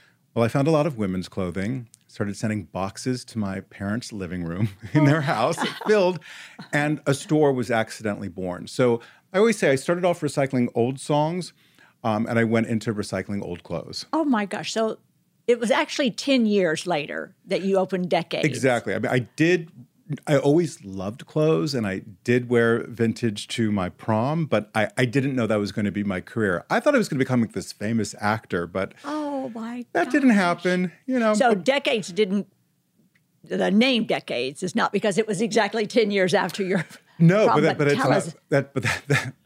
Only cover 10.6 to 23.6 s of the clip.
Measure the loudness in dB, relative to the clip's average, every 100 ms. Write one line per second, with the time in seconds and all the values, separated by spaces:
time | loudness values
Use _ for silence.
10.6 | 0 0 -2 -2 -2 0 0 -4 -8 -14
11.6 | _ _ _ _ -2 -2 0 0 2 2
12.6 | 0 -2 -4 -6 -4 -6 -4 -6 -6 -10
13.6 | -8 -8 -8 -14 -6 -2 0 0 -2 -6
14.6 | -6 -4 -4 -4 _ _ _ _ 0 2
15.6 | 2 2 0 0 -2 0 2 4 4 4
16.6 | 2 0 -2 -4 -4 -8 -10 _ -6 -2
17.6 | 2 2 2 -2 0 0 -2 -2 -2 2
18.6 | 2 2 0 -2 0 -2 -2 0 2 2
19.6 | -2 -18 -20 _ -12 -8 0 2 4 4
20.6 | 2 -4 -12 -8 -8 -8 -6 0 2 2
21.6 | 0 -2 -4 -4 -10 -6 0 0 2 2
22.6 | 4 2 -2 -2 -2 0 -4 -4 -6 -2